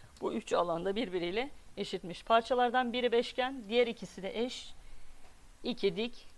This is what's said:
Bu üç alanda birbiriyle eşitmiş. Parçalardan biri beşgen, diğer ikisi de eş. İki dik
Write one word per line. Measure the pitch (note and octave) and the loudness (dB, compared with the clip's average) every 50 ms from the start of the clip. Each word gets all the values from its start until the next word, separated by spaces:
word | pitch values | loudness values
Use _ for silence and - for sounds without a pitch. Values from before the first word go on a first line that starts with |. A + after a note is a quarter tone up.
| - - - - | -20 -20 -10 -6
Bu | - - - | -4 -2 -2
üç | A3+ - - F3 | -2 0 2 2
alanda | F3+ F3 F3 E3 E3 F3 G3 G3 | 2 4 2 0 0 0 0 0
birbiriyle | C#4 - F#3 F3+ F#3 E3+ F3 F#3+ A3 C4 D4 - - - - - | 0 -2 0 -2 -2 -2 0 0 -2 -2 -4 -6 -12 -16 -12 -8
eşitmiş. | - G3+ - - F3+ - E3+ E3+ - - | -8 -6 -4 -6 -6 -6 -8 -10 -6 4
Parçalardan | - A3+ A3+ A#3 - C4 B3 B3 B3 A#3+ B3+ B3+ A#3+ A3+ | 6 6 6 6 4 4 4 4 4 4 2 2 2 2
biri | B3 B3 A#3+ | 2 2 4
beşgen, | A3+ A#3 B3 - - - B3+ C4 C#4 C4+ G#3+ | 4 4 2 2 -2 -2 -2 -2 -4 -6 -4
diğer | G3 A3+ A#3+ B3 | 2 4 4 4
ikisi | A#3 A3+ - - - - G3+ F3+ | 4 2 -4 -10 -10 -10 -8 -8
de | F#3+ - G#3+ A#3 | -4 -2 -2 -2
eş. | B3+ - - - - - - - - - - - - - - - - - - - - - - - | -2 -4 -8 -10 -12 -12 -12 -12 -10 -10 -8 -8 -10 -10 -12 -14 -16 -16 -18 -20 -20 -18 -8 -6
İki | A#3+ A#3+ - G3 G3 E3+ | -6 -2 0 0 0 0
dik | F#3+ A3+ A#3+ - - - - - | 0 -2 -4 -6 -10 -14 -16 -16